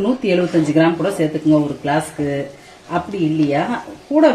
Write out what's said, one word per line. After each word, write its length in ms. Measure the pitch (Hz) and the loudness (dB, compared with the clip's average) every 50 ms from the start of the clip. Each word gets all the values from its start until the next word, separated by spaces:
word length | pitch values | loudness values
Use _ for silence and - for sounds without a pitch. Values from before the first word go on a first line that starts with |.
| 196 | 0
நூத்தி 240 | 220 262 254 - 202 180 | 0 -2 -2 0 0 0
எழுபத்தஞ்சு 380 | 175 180 165 175 165 156 147 147 | 0 0 0 0 0 0 2 2
கிராம் 220 | 160 165 165 170 160 | 4 4 2 2 0
கூட 100 | 160 196 196 - | -2 -2 -2 -2
சேர்த்துக்குங்க 400 | 165 151 156 156 - 156 156 151 147 | -2 -2 -2 0 2 2 4 4 2
ஒரு 80 | 143 135 - - | 0 -4 -6 -4
கிளாஸ்க்கு. 440 | 139 143 156 156 - - - 147 143 139 139 139 - - - - - - - - - - | -2 -2 -2 -2 -4 -6 -6 -4 -4 -4 -4 -6 -8 -12 -18 -20 -20 -20 -20 -10 -8 -6
அப்படி 220 | - - - 202 190 165 156 | -6 -6 -6 -4 -2 -2 0
இல்லையா, 340 | 156 156 151 143 139 147 180 220 240 - - - - - - - | 2 2 2 2 2 0 0 -2 -4 -6 -8 -10 -16 -16 -6 -2
கூட 140 | 277 311 320 294 | 2 4 4 4